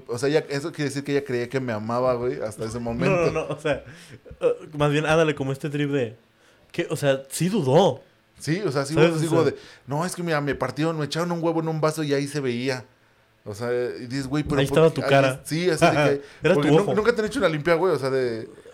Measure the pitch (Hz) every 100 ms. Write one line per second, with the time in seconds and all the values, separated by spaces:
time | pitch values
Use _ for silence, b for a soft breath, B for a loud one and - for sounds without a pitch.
0 | - 117 139 151 156 143 160 151 143 135
1 | 139 139 139 120 120 135 127 107 110 120
2 | 127 123 123 147 110 - 110 120 117 117
3 | 143 175 160 160 143 147 156 131 B B
4 | B B - - 170 - - 151 147 156
5 | 147 160 156 147 135 135 156 147 143 143
6 | 113 113 _ b b b _ - 170 156
7 | 143 131 - - 170 214 131 147 185 120
8 | - _ _ - - 175 190 143 139 156
9 | 170 160 160 165 143 B B B - 143
10 | 175 175 170 151 143 131 127 143 160 160
11 | 143 156 175 170 165 165 160 156 156 156
12 | 151 139 143 147 131 120 131 127 113 b
13 | b b b _ 107 104 120 123 123 87
14 | 120 139 131 147 147 143 139 143 160 143
15 | - 139 135 131 - 156 180 160 165 143
16 | 143 143 - - 156 190 147 151 208 202
17 | 202 196 214 277 185 151 156 165 185 143
18 | 131 131 123 113 113 - -